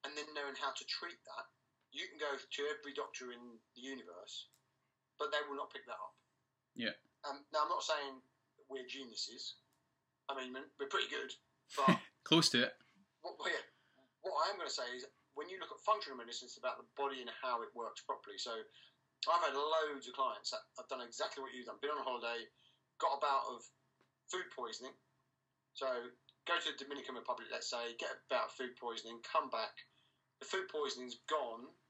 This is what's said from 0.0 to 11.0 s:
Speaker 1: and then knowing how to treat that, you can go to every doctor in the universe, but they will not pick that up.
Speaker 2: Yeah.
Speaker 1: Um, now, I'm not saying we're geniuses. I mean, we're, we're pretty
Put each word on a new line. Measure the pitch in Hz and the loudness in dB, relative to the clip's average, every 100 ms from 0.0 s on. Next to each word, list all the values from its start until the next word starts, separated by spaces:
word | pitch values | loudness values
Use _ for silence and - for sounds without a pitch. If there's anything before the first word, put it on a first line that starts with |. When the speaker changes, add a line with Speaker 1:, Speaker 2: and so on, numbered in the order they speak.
| - | -6
Speaker 1:
and | 147 | -6
then | 151 | -6
knowing | 147 143 131 | -4 -4 -2
how | 139 | -2
to | 131 - | -2 -4
treat | - - - - | -4 -4 -8 -12
that, | - - _ _ _ _ | -10 -10 _ _ _ _
you | 139 180 | -8 -8
can | 160 | -2
go | 147 135 | -2 0
to | - - 143 | -4 0 0
every | 143 143 | 0 -4
doctor | 139 127 - 127 | -4 -4 -4 -8
in | 120 120 113 _ - | -8 -12 -16 _ -12
the | |
universe, | 127 135 104 87 98 - - _ _ _ _ _ _ _ | -8 -8 -8 -12 -10 -10 -12 _ _ _ _ _ _ _
but | 147 | 2
they | 147 143 | 2 0
will | 139 | -4
not | - | -4
pick | 139 - | -8 -10
that | - | -8
up. | - - _ _ _ _ _ - | -8 -12 _ _ _ _ _ -4
Speaker 2:
Yeah. | 113 - _ _ - | -2 -2 _ _ -6
Speaker 1:
Um, | - - | -6 0
now, | 156 151 | 2 4
I'm | |
not | 139 | 4
saying | - 156 139 131 - _ _ _ - | 2 0 0 -8 -16 _ _ _ -8
we're | 135 123 | -8 -6
geniuses. | 135 127 110 - 117 - - _ _ _ _ _ _ - | -8 -8 -6 -6 -6 -10 -10 _ _ _ _ _ _ -6
I | 135 | -4
mean, | 127 | -4
we're, | 127 143 _ | -6 -8 _
we're | 139 | 0
pretty | 135 | 2